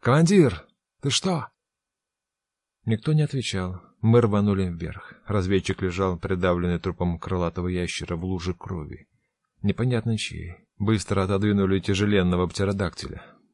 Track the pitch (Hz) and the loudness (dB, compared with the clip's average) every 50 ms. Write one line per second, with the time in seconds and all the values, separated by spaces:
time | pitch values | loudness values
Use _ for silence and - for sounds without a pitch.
0 | - 117 123 151 165 170 202 202 165 127 90 82 - _ _ _ _ _ _ _ | 2 4 4 6 6 6 8 8 6 6 4 -2 -12 _ _ _ _ _ _ _
1 | - 139 131 - - 190 185 156 110 - _ _ _ _ _ _ _ _ _ _ | -4 -2 -2 0 0 0 -2 -2 -4 -10 _ _ _ _ _ _ _ _ _ _
2 | _ _ _ _ _ _ _ _ _ _ _ _ _ _ _ _ _ 117 113 107 | _ _ _ _ _ _ _ _ _ _ _ _ _ _ _ _ _ -2 -2 0
3 | - 151 156 156 151 143 - 135 117 - - 95 92 90 90 90 - _ _ _ | 0 0 2 2 2 0 -2 -6 -6 -4 -4 -4 -4 -6 -8 -12 -16 _ _ _
4 | - 110 113 120 117 107 101 104 101 104 101 95 95 90 85 82 85 78 76 - | 2 6 6 6 6 6 2 2 2 2 2 2 0 -2 -4 -6 -8 -10 -10 -12
5 | - - - - _ - 101 104 90 90 101 95 87 - 95 - 98 92 87 90 | -16 -20 -20 -20 _ -4 -2 -2 0 2 2 0 2 0 -4 -2 -2 -4 -2 0
6 | 98 95 90 85 - 90 95 90 90 92 90 87 87 90 87 85 - 95 85 - | 0 0 -2 -2 -4 -4 -2 0 2 2 2 2 0 0 -2 -2 -2 -4 -4 -2
7 | 90 87 85 85 - - 95 90 87 85 82 92 87 90 90 90 90 85 - - | -2 -2 -2 -4 -6 -4 -4 -2 -2 -2 -4 -4 -4 -4 -2 -2 -4 -4 -6 -8
8 | 90 85 90 82 85 92 92 90 85 92 90 _ - 85 - 87 76 71 - - | -6 -6 -6 -6 -4 -4 -4 -4 -4 -6 -6 _ -8 -10 -10 -10 -10 -10 -14 -16
9 | - _ _ _ _ _ _ _ _ _ _ _ - 101 - - 113 127 127 117 | -18 _ _ _ _ _ _ _ _ _ _ _ -2 -2 -2 0 0 0 0 -2
10 | 113 117 113 107 - - - 80 80 85 90 - _ _ _ _ 104 101 113 104 | -2 -2 -4 -4 -4 -8 -8 -10 -12 -12 -14 -16 _ _ _ _ 0 2 2 0
11 | - - 101 95 95 92 101 95 101 104 104 101 98 95 95 98 90 - 101 95 | 0 -2 0 0 0 0 0 0 2 2 2 2 2 2 2 0 0 0 0 0
12 | 104 104 104 98 90 90 90 90 90 85 - - 101 95 101 98 98 85 - - | 2 2 2 2 2 2 2 2 0 -2 -2 -2 -2 -2 0 -2 -4 -4 -6 -8
13 | - - - - - - - _ _ _ | -12 -12 -12 -14 -16 -18 -20 _ _ _